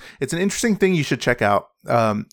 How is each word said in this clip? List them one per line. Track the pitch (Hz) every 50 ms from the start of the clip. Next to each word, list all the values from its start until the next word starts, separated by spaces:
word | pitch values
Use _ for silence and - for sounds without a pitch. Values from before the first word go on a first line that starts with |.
| - - - -
It's | 139 135
an | 170 170
interesting | 190 202 - - - 233 202 -
thing | 202 190 185
you | 165 139
should | - 139 120
check | - - 120 -
out, | 117 101 101 98 - - _ _ - -
um, | 120 117 113 110 104 104 110 _